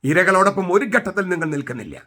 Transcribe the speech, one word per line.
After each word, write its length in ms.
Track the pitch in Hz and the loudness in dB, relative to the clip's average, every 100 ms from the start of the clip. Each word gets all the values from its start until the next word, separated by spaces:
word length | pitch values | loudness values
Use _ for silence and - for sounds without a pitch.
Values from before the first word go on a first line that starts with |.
ഇരകളോടൊപ്പം 600 | 135 165 185 185 196 196 180 | 2 2 4 4 4 2 0
ഒരു 120 | 196 254 | 0 2
ഘട്ടത്തിൽ 300 | 233 226 208 185 | -2 0 -4 -2
നിങ്ങൾ 160 | 175 160 | -2 -2
നിൽക്കുന്നില്ല. 420 | 143 139 123 95 65 | -4 -6 -12 -12 -16